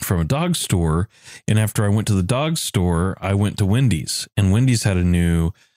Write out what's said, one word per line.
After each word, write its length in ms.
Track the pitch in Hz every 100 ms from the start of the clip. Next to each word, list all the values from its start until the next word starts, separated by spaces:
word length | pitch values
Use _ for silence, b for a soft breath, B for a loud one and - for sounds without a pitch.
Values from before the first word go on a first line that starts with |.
from 180 | - 87
a 40 | 78
dog 300 | 143 180 165
store. 540 | - 92 82 80 107 B B B -
And 120 | 107
after 260 | 107 - 101
I 40 |
went 180 | 110 104
to 80 | 95
the 80 |
dog 340 | 90 123 156 165
store, 580 | - 101 90 85 92 -
I 140 | 95 98
went 220 | 104 -
to 60 | 95
Wendy's. 640 | 120 127 82 - - - -
And 160 | 95
Wendy's 320 | 107 131 110
had 140 | 107 92
a 60 |
new 480 | 90 87 85 85 82 b b